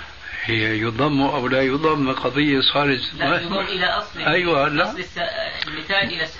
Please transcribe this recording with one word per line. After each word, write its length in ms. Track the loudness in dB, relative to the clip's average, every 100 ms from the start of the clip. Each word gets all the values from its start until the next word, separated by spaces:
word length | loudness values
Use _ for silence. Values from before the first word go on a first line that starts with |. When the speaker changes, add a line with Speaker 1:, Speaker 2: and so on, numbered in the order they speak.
| -14 -16 -12 -6
Speaker 1:
هي 340 | -2 0 0 0
يضم 440 | -2 0 2 2
أو 260 | 2 0 0
لا 140 | 2
يضم 500 | 2 2 2 2 0
قضية 480 | 0 0 2 2 4
صارت. 540 | 4 4 2 2 -2
Speaker 2:
لا، 260 | -4 0 0
يضم 180 | 0 -2
إلى 280 | -2 -2 0
أصل. 340 | 0 -4 -4
Speaker 1:
أيوة، 480 | 0 2 4 4 4
لا. 220 | 2 0
Speaker 2:
أصل 80 | -2
الس-، 680 | -8 -6 -4 -4 -6 -6 -8
النتاج 360 | -8 -2 0
إلى 220 | 0 -2
س-، 120 | -6